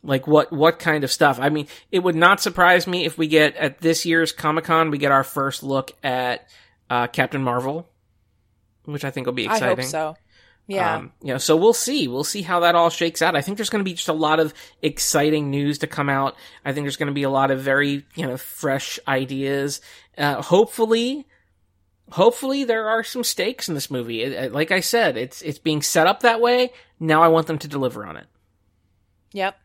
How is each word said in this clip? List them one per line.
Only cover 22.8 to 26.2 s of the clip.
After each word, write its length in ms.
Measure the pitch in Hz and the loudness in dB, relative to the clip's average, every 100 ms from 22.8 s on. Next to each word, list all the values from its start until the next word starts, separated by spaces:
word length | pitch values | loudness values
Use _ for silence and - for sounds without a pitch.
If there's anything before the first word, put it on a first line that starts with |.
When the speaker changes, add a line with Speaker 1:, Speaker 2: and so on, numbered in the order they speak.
| 214 | 0
Speaker 1:
are 160 | 226 | -2
some 220 | 220 254 240 | -2 -6 -4
stakes 420 | - 196 262 - | -2 -4 -4 -6
in 80 | 147 | -6
this 160 | - | -4
movie. 300 | 131 117 113 | -6 -6 -4
It, 100 | 127 | -4
it, 200 | 107 131 | -4 -6
like 180 | 131 160 | -2 0
I 80 | 190 | 0
said, 380 | - 233 196 120 | 2 2 2 0
it's, 240 | 131 - | -6 -8
it's 180 | 156 139 | -10 -4
being 220 | 160 151 | -2 -2
set 260 | - 185 165 | 0 4 4
up 140 | 208 | 4